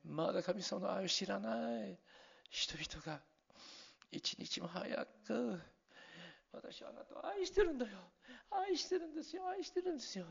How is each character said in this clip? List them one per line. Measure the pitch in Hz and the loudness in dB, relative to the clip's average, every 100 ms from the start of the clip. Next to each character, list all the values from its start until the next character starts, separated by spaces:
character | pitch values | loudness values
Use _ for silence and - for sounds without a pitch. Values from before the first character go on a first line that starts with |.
| 160 | -6
ま | 147 165 | 2 4
だ | 165 | 4
神 | 180 196 | 2 0
様 | - 196 185 | 0 0 2
の | |
愛 | 196 185 | 2 2
を | |
知 | - 196 | 2 2
ら | 196 | 0
な | 208 117 113 113 101 | 2 0 0 0 -2
い | - - - - - - | -8 -14 -20 -20 -20 -8
人 | - - 147 | -2 -2 -2
々 | 156 156 160 | -6 -6 -6
が、 | 147 - _ _ - - - - - - | -6 -10 _ _ -18 -16 -16 -18 -20 -10
一 | - - - | -4 -2 -4
日 | - - | -4 -2
も | - | -2
早 | 175 - - - - - | -2 0 -2 -2 -6 -2
く、 | 233 240 180 - _ _ - - - - - _ | 2 2 -2 -6 _ _ -20 -18 -16 -16 -18 _
「私 | - - - | -12 -10 -10
は | - | -10
あ | |
な | - | -12
た | - - | -12 -6
を | - | -4
愛 | 403 359 | -2 4
し | |
て | 381 | 8
る | 359 | 6
ん | 269 | 6
だ | 220 | -2
よ。 | 196 175 _ - 247 - | -4 -14 _ -18 -16 -2
愛 | 403 392 330 | 2 4 4
し | - | 4
て | 359 | 2
る | 330 | 2
ん | |
で | 302 | -4
す | 294 370 | -4 -2
よ。 | 370 | -2
愛 | 381 - | 0 0
し | |
て | 359 | 2
る | 370 | 2
ん | 302 | 0
で | |
す | - 190 | -2 -4
よ」 | 170 | -4